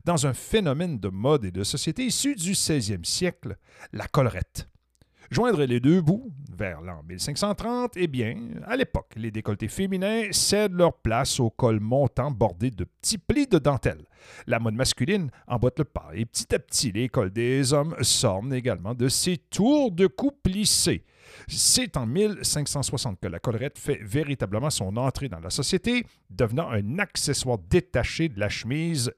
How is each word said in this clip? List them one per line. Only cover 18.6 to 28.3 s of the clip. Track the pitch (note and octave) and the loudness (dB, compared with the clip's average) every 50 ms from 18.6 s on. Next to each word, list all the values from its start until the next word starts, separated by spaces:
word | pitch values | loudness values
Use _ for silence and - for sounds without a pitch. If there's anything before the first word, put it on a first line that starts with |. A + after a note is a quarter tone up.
| A#2 B2+ G2+ E2+ F2 G#2 B2 | -2 -2 -2 -2 -4 -6 -2
de | A#2+ A#2+ C3+ | 0 0 2
ces | - - - F3+ F3+ - | 2 2 0 0 0 -2
tours | _ - - - G3 B3+ D4 D4+ C#4 A3+ | _ -6 0 2 4 6 6 4 4 2
de | E3+ E3 G3 | 2 2 2
cou | F#3 - - B3 C#4 - _ - | 2 2 2 -2 -2 -2 _ -2
plissés. | F#3 F#3 G#3 G#3+ - - - - E3+ A2+ - - _ _ _ - - - - - - | -2 0 2 2 2 2 2 2 2 0 0 -4 _ _ _ -20 -20 -20 -20 -16 -8
C'est | - - - - - B3+ B3+ F3+ - D3 | -4 0 2 4 4 4 2 0 -2 -2
en | A#2+ | -2
mille | A2 C3 F#3 G#3+ G#3+ G3+ A2 B2 | 0 2 2 2 2 0 0 -2
cinq | - - D3 C#3+ - | -2 -2 -2 -2 -2
cent | - C#3+ B2 | -2 -2 -2
soixante | - - - - - F#2+ - | -2 -2 -4 -4 -4 -6 -4
que | - F#2 | -6 -6
la | E2 F2 | -6 -4
collerette | - B2+ A2+ G#2+ B2+ C#3+ - - | -2 -2 -2 -2 -2 -6 -8 -6
fait | - D3+ C3+ E2 G#2+ | -2 -2 -2 -2 -2
véritablement | G2+ G2+ - - C#3+ C#3 - A#2+ F#2+ G2+ A2 C3+ D3+ | -2 -2 -2 0 0 -2 -4 -4 -2 -2 -2 0 0
son | - - G2+ F#2+ G2+ A#2+ | -2 -2 -2 -2 -2 0
entrée | C3 C3 - - C#3 C3+ | 0 0 -2 -2 -6 -8
dans | E2+ E2 | -8 -8
la | E2 E2+ | -8 -6
société, | - - C3+ - F#3+ F3 - A#3 B3 B3 A3+ - _ _ _ - | -4 -4 -2 0 0 0 2 2 0 0 -2 -4 _ _ _ -8
devenant | G2 F#2 B2+ G#2 A#2 C#3+ E3+ - | -2 0 0 2 2 0 -2 0
un | A#2+ G#2 G2+ G2+ C#3 F#3+ | -2 -2 -2 -2 -2 -4
accessoire | G3+ - - - - D3 C3+ - - B2+ A#2+ G2 | -4 -4 -4 -4 -2 0 0 0 0 -2 -2 -2
détaché | E2 - - F3+ - _ - B2+ A2+ - - - E3 | 0 2 2 2 2 _ 0 -2 -2 0 -2 -2 -2
de | E3 | -2